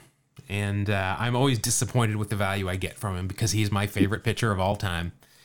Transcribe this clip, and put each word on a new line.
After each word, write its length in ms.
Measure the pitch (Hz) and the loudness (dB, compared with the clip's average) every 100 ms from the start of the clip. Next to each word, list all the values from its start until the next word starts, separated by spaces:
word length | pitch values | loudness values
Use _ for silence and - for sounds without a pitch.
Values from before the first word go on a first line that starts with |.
| - _ _ - - | -14 _ _ -20 -6
and, 400 | 101 101 101 101 | -2 0 0 0
uh, 260 | 101 95 98 | 0 0 -2
I'm 160 | 117 123 | 0 2
always 220 | 139 135 | 2 2
disappointed 580 | - - 107 127 113 107 | 0 0 0 2 2 0
with 140 | 107 | -2
the 60 | 101 | 0
value 320 | 98 98 95 | 0 0 -2
I 80 | 92 | -2
get 200 | 92 - | -4 -6
from 180 | 104 92 | -4 -4
him 100 | 95 | -4
because 260 | - 110 | -2 0
he's 180 | 104 104 | 2 2
my 140 | 101 101 | 2 0
favorite 360 | - 98 101 | 2 0 2
pitcher 260 | - 104 113 | -2 0 0
of 80 | 95 | 2
all 160 | 92 123 | 0 0
time. 360 | 101 85 87 - - - | -2 -2 -4 -10 -20 -20